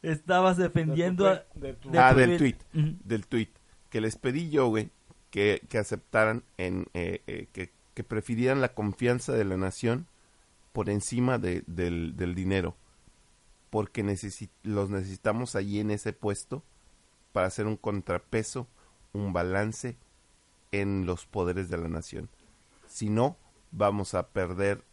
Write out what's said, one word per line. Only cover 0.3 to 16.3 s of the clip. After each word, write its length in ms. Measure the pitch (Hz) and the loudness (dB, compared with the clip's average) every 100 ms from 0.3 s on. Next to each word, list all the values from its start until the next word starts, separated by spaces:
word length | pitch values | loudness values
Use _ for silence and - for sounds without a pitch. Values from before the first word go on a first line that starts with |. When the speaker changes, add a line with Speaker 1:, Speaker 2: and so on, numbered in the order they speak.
| 180 185 180 | 4 6 4
Speaker 1:
defendiendo 680 | 175 175 160 156 175 180 196 | 2 2 2 2 2 4 4
a 140 | 190 - - | 4 -2 -12
Speaker 2:
De 180 | 139 | -12
tu 180 | - 135 | -12 0
Speaker 1:
de 80 | 127 | 8
Speaker 3:
Ah, 120 | 127 | 10
Speaker 1:
tu 80 | 127 | 10
Speaker 3:
del 180 | 123 175 | 8 6
Speaker 1:
tweet. 200 | 139 - - | 4 2 -6
Speaker 3:
tweet, 120 | 156 | 0
Speaker 1:
Ujú. 140 | 151 156 98 | 0 -2 -4
Speaker 3:
del 220 | 113 - | -4 0
tweet. 220 | 120 110 _ _ - _ | -2 -2 _ _ -20 _
Que 120 | 117 | -2
les 160 | 110 110 | -2 -2
pedí 320 | 131 135 170 | -4 -2 0
yo, 180 | 147 127 | 2 4
güey, 220 | 107 107 _ _ - _ | 2 -2 _ _ -20 _
que, 320 | 101 101 98 - | 0 2 2 -2
que 80 | 117 | -4
aceptaran 680 | 104 101 - 113 110 - - - | -2 -6 -2 2 2 2 -6 -6
en, 300 | 90 92 90 | -4 -4 -6
eh, 280 | 90 87 90 - | -6 -4 -6 -8
eh, 200 | - - | -12 -12
que, 180 | - 90 _ _ | -12 -12 _ _
que 100 | - | -14
prefirieran 560 | 107 107 104 113 127 135 | -6 -6 -4 0 2 2
la 120 | 127 | 0
confianza 580 | - 104 95 120 123 - | -2 -4 0 0 0 0
de 120 | 123 101 | -2 0
la 100 | 95 | 0
nación 500 | 95 - 120 123 170 _ _ _ _ _ _ | -2 -2 -2 -2 -4 _ _ _ _ _ _
por 160 | - 101 | -6 -2
encima 480 | 104 - 120 123 123 | -2 -2 0 2 2
de, 260 | 95 87 - | 0 -4 -6
del, 500 | 85 87 85 82 - | -4 -2 -2 -4 -4
del 180 | 90 90 | -4 -2
dinero. 400 | 92 95 85 - _ _ - _ _ _ _ _ _ | 0 0 -2 -8 _ _ -20 _ _ _ _ _ _
Porque 340 | 107 101 - | -4 -4 -4
necesi-, 460 | 104 98 104 - 101 _ | -2 -2 -6 -12 -16 _
los 260 | 107 104 98 | -4 -2 0
necesitamos 640 | 101 95 95 107 107 123 101 | -2 -6 -4 -2 -2 -2 -4
allí 240 | 101 101 | -2 -2
en 120 | 107 | -2
ese 200 | 104 110 | -2 -4
puesto 520 | - 104 | -4 -4